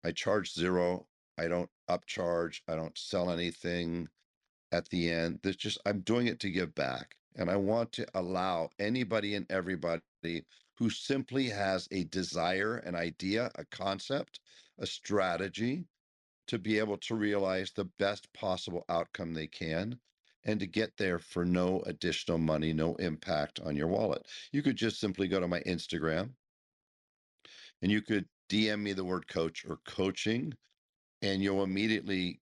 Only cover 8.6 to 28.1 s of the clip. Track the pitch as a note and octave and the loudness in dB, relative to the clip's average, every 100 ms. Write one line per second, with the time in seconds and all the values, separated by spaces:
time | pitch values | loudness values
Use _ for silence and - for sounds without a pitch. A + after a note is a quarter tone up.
8.6 | D#2 - G2+ B2+ A2+ A2 G2+ G#2 - F#2+ | -2 -2 0 0 0 0 0 -2 0 -2
9.6 | F2+ F2+ E2+ E2 - _ E2+ E2+ - - | 0 -2 0 -2 -4 _ -6 -6 -6 -16
10.6 | _ - A#2 - - C3+ C3+ C3 B2+ G2+ | _ -2 0 0 0 0 0 0 0 0
11.6 | G2 F#2+ - F#2+ E2 F#2 F2 E2 E2 F#2+ | 2 0 0 -2 -2 -2 -2 0 0 2
12.6 | G#2 A#2 - F2 E2+ D#2+ F#2+ G#2+ A#2+ - | 0 -2 -4 -2 -4 -4 -2 0 0 -4
13.6 | D#2+ - G2 G2 - C#3 - - _ - | -12 -6 -4 -4 -2 -4 -4 -12 _ -20
14.6 | - - - - - G2+ F#2 E2+ F#2+ F2+ | -20 -8 -8 -8 -2 2 2 0 -2 -2
15.6 | A#2 D3+ E3+ _ _ _ _ _ - A#2 | -2 -2 -6 _ _ _ _ _ -6 -4
16.6 | F#2+ G#2+ G#2+ G2+ - A2+ G#2 G2+ F#2+ F#2+ | 0 2 2 -2 -2 0 2 2 2 2
17.6 | F#2+ - F#2 - G2 G2+ - - G#2 F#2 | -2 -4 -4 0 0 0 -6 -6 -2 -2
18.6 | - E2+ - E2+ E2 - E2+ E2 D#2 - | -2 -6 -2 0 -2 -4 -6 -4 -6 -6
19.6 | D#2+ D#2+ G#2 B2 _ _ _ _ - G#2+ | -2 -2 -2 -6 _ _ _ _ -2 -2
20.6 | F#2+ G#2+ A2 - F#2+ E2+ - - F2 F2+ | 0 0 0 0 0 0 -2 0 4 4
21.6 | F2+ F#2 F#2 E2+ F2 D#2 - E2+ D#2+ D#2 | 4 2 0 -2 -2 0 0 2 4 4
22.6 | D#2 D#2+ E2 - F2 D#2 - D#2+ D2 - | 2 2 2 2 -2 -2 -2 0 0 -4
23.6 | - D2 D#2+ G2+ A2 C#2+ - - - C#3 | -4 0 2 2 2 0 -4 -14 -6 0
24.6 | C#3+ B2+ A2+ G2 G#2+ F#2 F#2+ F#2+ F2+ F2 | 0 2 0 0 -2 0 2 2 2 0
25.6 | - F2 - E2 D#2+ D#2+ A2+ B2+ _ _ | 0 -2 -2 -2 0 0 -2 -8 _ _
26.6 | _ _ _ _ _ _ _ _ - - | _ _ _ _ _ _ _ _ -20 -20
27.6 | - - F2+ G#2 G2+ | -20 -2 2 2 4